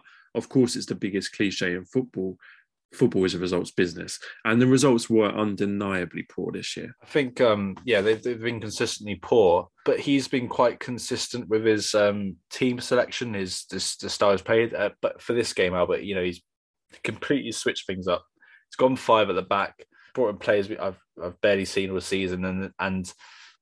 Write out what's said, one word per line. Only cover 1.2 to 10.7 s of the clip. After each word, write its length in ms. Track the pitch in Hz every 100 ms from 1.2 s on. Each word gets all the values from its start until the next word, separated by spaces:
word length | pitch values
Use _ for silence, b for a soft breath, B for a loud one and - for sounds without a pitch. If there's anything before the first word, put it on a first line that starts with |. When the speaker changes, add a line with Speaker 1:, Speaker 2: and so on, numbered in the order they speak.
| - -
Speaker 1:
cliche 380 | 101 - 92
in 120 | 90 92
football. 520 | 131 123 - 95 92 B B B _ _
Football 320 | - 127 98 92
is 100 | 87
a 40 |
results 300 | 90 87 -
business, 500 | - 90 87 87 - B B 110
and 140 | 117
the 60 | 127
results 460 | 131 139 117 -
were 180 | 113 104
undeniably 960 | 107 107 98 101 101 98 95 85 92
poor 280 | - - 87
this 240 | 92 - -
year. 200 | 90 -
Speaker 2:
I 20 | -
think, 340 | 156 127 123
um, 360 | 120 104 98 90
yeah, 180 | 127 104
they've, 200 | 104 110
they've 200 | 123 117
been 180 | 117 113
consistently 560 | 107 - 117 - 104 95
poor, 460 | - 123 92 90 - _ -
but 140 | 127
he's 280 | 147 139 127
been 200 | 135 120
quite 320 | - 120